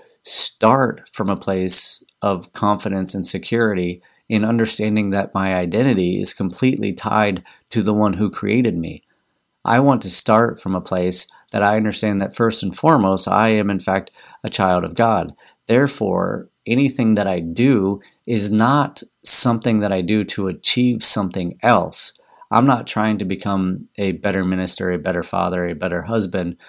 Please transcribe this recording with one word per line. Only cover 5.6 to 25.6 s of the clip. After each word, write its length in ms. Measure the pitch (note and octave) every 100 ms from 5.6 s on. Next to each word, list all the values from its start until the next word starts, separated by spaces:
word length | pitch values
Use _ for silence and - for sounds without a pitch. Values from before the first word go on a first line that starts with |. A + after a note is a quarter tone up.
| F2+ G2+ C3+ G#2 F2+ F#2+
is 140 | G2
completely 580 | - F#2+ F2+ C3 A2+ G#2
tied 520 | F#2 A2 G#2+ G#2 F#2 - - _
to 120 | A#2
the 120 | G2+
one 200 | G#2 G#2
who 160 | F#2 G#2
created 480 | - G2+ A2+ A#2+ E2+
me. 260 | E2 D2+ _ _ _ _ _ _
I 160 | - A#2
want 220 | C#3 B2+
to 60 | G#2
start 500 | - - A2 A#2 -
from 160 | G2 F#2
a 60 |
place 500 | - F#2 F2+ F2+ - - _
that 120 | G#2+
I 140 | G2+ A2
understand 420 | G#2+ G2 G#2+ G2+
that 160 | G2 -
first 260 | A2+ A2
and 140 | G2+ -
foremost, 520 | D#3 D3+ G2 F#2+ -
I 220 | G2 A2+
am 200 | G#2+ G2+
in 100 | G2
fact 320 | - F#2+ - - - -
a 60 | G#2+
child 340 | - F#2+ F2+
of 120 | E2+ E2+
God. 380 | A2+ G#2 D#2+ - - _ -
Therefore, 800 | A#2+ C#3 - G2+ F#2 F#2 G2+ - _ -
anything 460 | A#2+ C#3 C3 A2+
that 140 | G#2+ G2
I 120 | F2+
do 640 | E2 E2+ C3 A#2+ F#2+ G2+ - _ -
is 260 | A2+ G2+
not 500 | G#2+ A#2 C#3+ C#3+ - - _
something 560 | - - B2+ A2+ A#2+ A2
that 120 | G#2
I 100 | F#2+
do 220 | F2+ G#2+ G2+
to 220 | - F#2+
achieve 560 | F2 - - B2 A2+
something 540 | - - F#2+ F#2+ F2 -
else. 560 | A#2 G#2+ E2 - - - _ _ -
I'm 140 | A2 C3+
not 220 | B2 -
trying 300 | - A2 G#2+
to 60 | F#2+
become 640 | F#2+ G#2 G2 F#2 F#2 - -
a 160 | G2+
better 320 | D#2+ G2+ F#2+ F#2
minister, 460 | F#2 F2+ - F#2+
a 80 | F2
better 240 | E2+ F2
father, 440 | E2 F#2 F2+ F2+